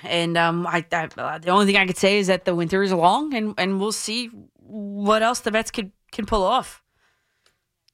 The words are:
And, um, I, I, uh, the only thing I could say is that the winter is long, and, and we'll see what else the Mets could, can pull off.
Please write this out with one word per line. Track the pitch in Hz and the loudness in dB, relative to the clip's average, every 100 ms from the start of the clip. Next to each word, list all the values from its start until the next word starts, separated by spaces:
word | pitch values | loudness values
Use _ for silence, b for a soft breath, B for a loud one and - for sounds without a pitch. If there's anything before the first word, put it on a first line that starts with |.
And, | 175 170 170 170 | -4 -2 0 2
um, | 170 170 175 | 2 2 -2
I, | 170 160 | -2 -2
I, | 170 160 - | -4 -4 -6
uh, | 131 160 | -8 -6
the | 170 | 2
only | 190 196 | 4 4
thing | 196 | 4
I | 185 | 2
could | 175 | 2
say | 196 208 | 2 2
is | 190 | 2
that | 185 | 0
the | - | 0
winter | 175 165 190 | -2 0 0
is | 196 | 2
long, | 180 175 240 302 | 4 4 4 0
and, | 247 214 - | -4 -4 -2
and | 185 196 | -2 -2
we'll | 214 | -2
see | 208 - 226 233 214 - _ | -4 -6 -6 -8 -14 -20 _
what | - 214 202 202 202 220 | -16 -12 -10 -2 2 4
else | 226 240 | 2 0
the | 226 | -2
Mets | 220 226 | -2 -2
could, | - 190 _ _ | -6 -8 _ _
can | - | -8
pull | 208 214 | -2 0
off. | 185 247 - - _ _ _ _ _ _ _ _ _ _ _ | 2 0 -2 -14 _ _ _ _ _ _ _ _ _ _ _